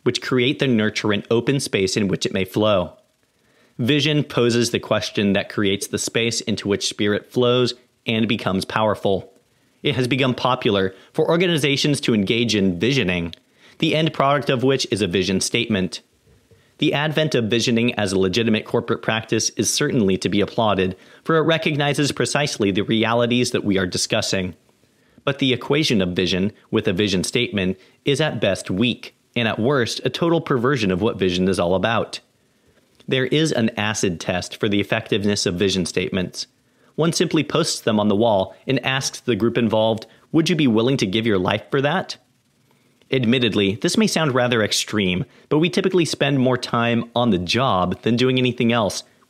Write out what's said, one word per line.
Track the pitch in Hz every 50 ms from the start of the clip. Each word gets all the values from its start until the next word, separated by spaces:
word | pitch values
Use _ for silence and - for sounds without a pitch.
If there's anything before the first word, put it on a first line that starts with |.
which | - 127 120 -
create | - - 135 127 120 139 147 -
the | 143
nurturant | 131 120 107 107 107 107 - - 107 101 101 - -
open | 117 117 117 - 135 139
space | - - - 101 95 92 -
in | 113 104 90
which | - - -
it | - -
may | 95 92
flow. | - - 110 107 107 101 92 87 80 - - _ _ _ _ _ _ _ _ _ _ _ _ _ _ _ -
Vision | 123 120 151 147 139 160 151 151 113
poses | - - 127 120 120 113 120 117 117
the | - 104
question | - - 110 107 - - - - 104 101 95
that | 98 95 -
creates | - 117 104 95 101 101 -
the | - 104 101
space | - - - 120 113 117 113 -
into | - - 101 - -
which | 101 101 - - -
spirit | - - 104 104 101 - - -
flows | - 127 120 120 123 127 123 113 - - _ _ _ _ -
and | 127 113 110 113
becomes | 107 117 - - 98 95 95 -
powerful. | - - 113 110 107 95 - - 101 95 - - - _ _ _ _ _ _ _ _ _ _ -
It | 147 -
has | 131 127 120
become | 143 127 135 131 127
popular | - - 123 127 127 - 123 98 98 95 95 - - - -
for | - - 156 -
organizations | 165 175 190 175 170 143 143 143 139 - - 151 143 -
to | - 135
engage | 117 104 98 92 117 117 123 113 107
in | 104 98 95 87 85
visioning, | 104 123 143 135 101 90 90 87 85 85 - - _ _ _ _ - - - -
the | 160 - -
end | 156 165 156 -
product | - 139 139 143 143 120 -
of | 135 123
which | 127 135 135 131 - -
is | 113 95
a | 104
vision | 87 87 98 90 95 95 92
statement. | - - - 117 117 117 107 95 92 - - - - _ _ _ _ _ _ _ _ _ - _ _ _ _ -
The | 147 - 139
advent | 143 151 156 143 160 156 - -
of | 127 113 101
visioning | 117 117 107 131 117 113 120 123
as | - 107 104 92
a | 98 92
legitimate | 95 92 90 117 113 113 110 107 -
corporate | - - 120 117 - 113 -
practice | - - 113 113 - - 120 110 - -
is | - - 107 -
certainly | - - 147 139 123 127 101 95 95
to | 92 - 95
be | 95 101
applauded, | 95 - - 123 113 107 98 92 92 92 90 - - - - - -
for | - 165
it | 160
recognizes | 151 165 160 160 - 165 151 143 147 143 135 147 147 135
precisely | - - 123 - - 139 147 135 - - 104 98
the | 92 104
realities | 95 - 117 110 110 110 117 120 120 117 120 123 120 120
that | - 104 -
we | 104 95
are | 92 95
discussing. | 90 - - - - 120 110 - - - 95 90 90 - - _ _ _ _ _ _ _ _ _ _ _ - -
But | 143 139 -
the | 139 127
equation | 120 117 - - 143 156 156 - 123 98
of | 92 90 87
vision | 95 92 85 92 90 95 107 - - _ _
with | 107 110 - 110
a | 90
vision | 87 107 98 98 90
statement | 85 - - 117 120 - 104 101 92 92 95 - - - _ _ -
is | 143 139 135
at | 156 151 131 110
best | 113 101 92 - - -
weak, | 95 90 123 120 - - - - - _ _ _ -
and | 120 117
at | 107 - -
worst, | 110 131 147 131 113 107 - - -
a | 127
total | - - 175 170 170 165
perversion | 165 - 147 120 113 135 147 120 104 92
of | 92 90
what | 104 113 - 95
vision | 101 92 87 92 92
is | 95 92 87
all | 87 87 95
about. | 92 98 113 117 104 - - - - - _ _ _ _ _ _ _ _ _ _ _ _ _ _ _ _
There | - 131 131 131
is | - - 151 160 151
an | - 120 113 110 -
acid | 104 104 110 107 - - 98 85 -
test | - - 90 90 - - -
for | - 131 107
the | 101 101
effectiveness | 95 - - 107 - - 117 104 101 104 104 - -
of | 101 87
vision | 87 101 95 92 95 85
statements. | - - 90 - - - 92 90 - - - - - _ _ _ _ _ _ _ _ _
One | - 156 170
simply | - - 180 - - 156 -
posts | - - 151 165 - - -
them | - 117 107 104
on | 104 104
the | 98
wall | 101 117 117 104 95 95 - - - _
and | - 135 135
asks | - 131 131 135 131 - - -
the | - 123 117
group | 92 113 117 117 127
involved, | 117 104 110 110 110 113 113 104 - - - _ _ _
"Would | - 160 165 160
you | 180
be | 156 147
willing | 123 107 110 113 131 139
to | 131 120
give | 95 92 110 113
your | 117 101 92
life | 90 101 101 107 - -
for | - 139
that?" | 135 143 165 190 - - - - _ _ _ _ _ _ _ _ _ _ _ _ _ _ _ _ _ -
Admittedly, | 131 135 120 110 123 131 123 110 95 107 101 95 101 -
this | - 175 -
may | 220 220 180
sound | - 170 160 143 123
rather | 131 120 123 123 113 104
extreme, | 101 - - - - 107 104 98 90 90 90 - - - - - -
but | 139 156
we | 175 180
typically | - 202 190 185 185 180 160
spend | - - - 147 139 143 135
more | 123 127 127 120
time | - - - 117 117 117 117 117 113 - -
on | 120 123 117
the | 95 87
job | 90 82 - 117 135 127 98 92 90 92 95 -
than | - 120 120
doing | 120 127 131 127
anything | 131 127 127 120 - 120 113
else, | 120 120 107 92 - - - _ _ _ _